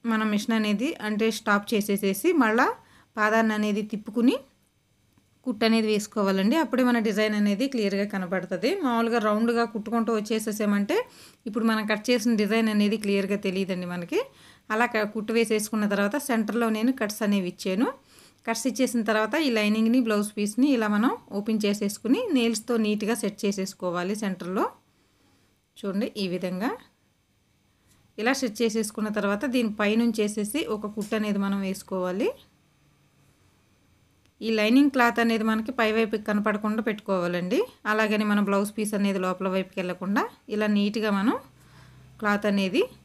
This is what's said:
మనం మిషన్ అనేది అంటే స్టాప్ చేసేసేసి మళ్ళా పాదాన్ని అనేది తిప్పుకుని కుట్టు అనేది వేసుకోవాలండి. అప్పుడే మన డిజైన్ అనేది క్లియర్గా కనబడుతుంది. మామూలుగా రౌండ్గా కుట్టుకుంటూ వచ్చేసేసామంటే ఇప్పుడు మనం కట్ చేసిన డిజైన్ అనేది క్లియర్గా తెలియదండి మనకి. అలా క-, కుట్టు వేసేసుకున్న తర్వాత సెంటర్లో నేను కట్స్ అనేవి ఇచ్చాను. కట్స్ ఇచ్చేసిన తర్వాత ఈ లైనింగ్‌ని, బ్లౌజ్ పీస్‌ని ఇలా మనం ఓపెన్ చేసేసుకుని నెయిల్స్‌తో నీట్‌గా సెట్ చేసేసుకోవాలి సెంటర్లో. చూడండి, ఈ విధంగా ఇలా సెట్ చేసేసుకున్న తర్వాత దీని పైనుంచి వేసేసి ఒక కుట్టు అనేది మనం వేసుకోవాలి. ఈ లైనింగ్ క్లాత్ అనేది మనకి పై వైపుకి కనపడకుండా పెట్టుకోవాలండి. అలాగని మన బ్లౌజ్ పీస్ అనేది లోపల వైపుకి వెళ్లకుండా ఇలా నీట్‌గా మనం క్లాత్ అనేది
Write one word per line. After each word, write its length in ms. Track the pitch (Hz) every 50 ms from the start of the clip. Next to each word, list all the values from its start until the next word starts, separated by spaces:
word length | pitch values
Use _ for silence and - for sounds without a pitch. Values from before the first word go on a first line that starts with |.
| -
మనం 220 | 233 226 220 220 214
మిషన్ 260 | 208 208 208 - 226
అనేది 340 | 220 214 208 208 202 247 302 - -
అంటే 260 | - 214 214 208 226 226
స్టాప్ 360 | 220 220 - 220 208 202 208
చేసేసేసి 600 | - 240 208 202 208 202 196 - 196 196 196 - 339
మళ్ళా 340 | 349 311 247 214 214 233 269 381 480 - - _ - - _ _ _
పాదాన్ని 380 | 214 214 214 214 226 226 220 214
అనేది 280 | 214 208 214 202 214
తిప్పుకుని 520 | 214 214 - 208 - - 208 247 226 254 427 554 - _ _ _ _ _ _ _ _ _ _ _ _ _ _ _ _ _ _ _ _
కుట్టు 180 | 254 240 214 233
అనేది 240 | 220 226 226 220 214
వేసుకోవాలండి. 680 | 214 208 208 - - 226 202 196 190 190 190 208 285
అప్పుడే 260 | 330 320 320 - 247 254
మన 140 | 247 247 233
డిజైన్ 360 | 214 226 196 202 214 214 214
అనేది 300 | 208 208 202 202 190 262 277
క్లియర్గా 380 | 269 240 208 196 196 196 202
కనబడుతుంది. 640 | 202 202 196 185 170 185 185 180 180 190 180 - 262 381 403
మామూలుగా 400 | 339 254 233 226 233 233 226 240
రౌండ్గా 460 | 208 214 208 214 226 233 240 233 233
కుట్టుకుంటూ 460 | 233 233 220 214 220 226 233 226 240
వచ్చేసేసామంటే 840 | 226 214 214 214 233 220 220 226 202 214 214 208 202 202 202 196 311 440 494 - - - - - - _ _
ఇప్పుడు 200 | 226 202 247 220
మనం 200 | 226 220 220 214
కట్ 180 | 214 214 208 214
చేసిన 280 | - 247 240 208 247 226
డిజైన్ 320 | 208 214 196 220 226 226 220
అనేది 280 | 214 208 208 208 214
క్లియర్గా 420 | 220 214 196 196 196 196 196 202 202
తెలియదండి 480 | 208 196 180 190 196 180 190 180 180
మనకి. 320 | 175 180 175 175 170 294 392 539 539 - - - - - _ _ _
అలా 160 | 214 220 240
క-, 200 | 240 233 220 214 208
కుట్టు 240 | 214 220 214 220
వేసేసుకున్న 520 | 220 233 233 220 220 214 214 - - 220 208
తర్వాత 300 | 208 208 196 202 202 208 294
సెంటర్లో 480 | 285 - 247 220 214 214 208 240 233 226
నేను 240 | 220 214 220 254
కట్స్ 300 | 262 262 220 208 214 -
అనేవి 260 | 226 208 208 202 185 180
ఇచ్చాను. 400 | 175 - - 196 185 185 262 440 539 - _ _ - - - - _ _ _
కట్స్ 220 | - - - -
ఇచ్చేసిన 340 | 269 208 - 262 240 247 240
తర్వాత 320 | 214 226 220 214 214 214 220
ఈ 120 | 311 320 277
లైనింగ్‌ని, 500 | 233 220 208 208 214 220 220 226 233 262
బ్లౌజ్ 280 | 247 226 214 208 202 208
పీస్‌ని 380 | - - 208 208 208 - 254 294
ఇలా 180 | 277 233 220 214
మనం 220 | 208 208 220 269 440 466 - -
ఓపెన్ 280 | - 196 202 233 220 214
చేసేసుకుని 600 | 214 202 202 208 208 202 202 - - 220 269 427 508 440
నెయిల్స్‌తో 460 | 320 254 233 233 226 208 - - 247
నీట్‌గా 380 | 226 220 214 214 208 214 202 233
సెట్ 240 | 233 240 196 208 -
చేసేసుకోవాలి 720 | - 202 202 202 190 190 - _ - 180 170 180 175 185 214
సెంటర్లో. 500 | 214 220 196 190 175 175 175 185 214 339 494 - - _ _ _ _ _ _ _ _ _ _ _ _ _ _ _ _ _ _ _
చూడండి, 320 | - - 202 180 196 240 - -
ఈ 120 | 214 196 180
విధంగా 420 | 175 180 180 180 180 180 208 277 427 494 - _ _ _ _ _ _ _ _ _ _ _ _ _ _ _ _ _ _ _ _ _ _ _ _ _ _ -
ఇలా 140 | 208 240 269
సెట్ 220 | 262 269 233 208
చేసేసుకున్న 520 | - 240 226 214 226 214 220 - - 214 214
తర్వాత 360 | 214 214 202 202 202 208 294
దీని 240 | 277 240 254 233 220
పైనుంచి 480 | 208 - 208 202 214 226 233 233 220 226
వేసేసి 400 | 208 208 208 220 208 208 - 294 330
ఒక 200 | - 214 208 214
కుట్టు 280 | 208 214 220 202 208 226
అనేది 240 | 220 208 208 202 202
మనం 200 | 196 196 196 196
వేసుకోవాలి. 680 | 196 190 196 - - - 190 185 180 180 180 196 277 427 571 - - _ _ _ _ _ _ _ _ _ _ _ _ _ _ _ _ _ _ _ _ _ _ _ _ _ _ _ _ _ _ _ _ _ _ _ _ _ _ _
ఈ 80 | 208 214
లైనింగ్ 400 | 220 214 214 214 233 269 285 285
క్లాత్ 280 | 269 262 240 233 226 240
అనేది 260 | 233 226 226 226 220
మనకి 280 | 220 220 220 220 220
పై 140 | 254 - 226 214
వైపుకి 340 | 214 226 226 214 214 208 214
కనపడకుండా 580 | - 208 208 208 220 208 208 214 214 214 220
పెట్టుకోవాలండి. 760 | 214 240 202 208 - - 196 185 175 175 175 175 175 180 220 320 466 508 - _ _
అలాగని 400 | 208 214 214 220 214 214 214 214
మన 160 | 208 208 208
బ్లౌజ్ 300 | 208 196 196 196 202 202
పీస్ 220 | 208 - 214 208 214
అనేది 260 | 202 202 202 196 196
లోపల 280 | 185 185 180 185 190 190
వైపుకి 300 | 185 190 185 185 - 196
వెళ్లకుండా 440 | 180 180 180 180 185 196 202 262 392 466 - _ _ -
ఇలా 180 | 208 214 214 214
నీట్‌గా 420 | 208 202 202 208 214 240 214 220
మనం 260 | 202 196 196 - 427 539 - - - - - - - - - - - - - - -
క్లాత్ 300 | - 220 208 208 202 208
అనేది 360 | 208 196 101 196 185 175 277 440 508 - -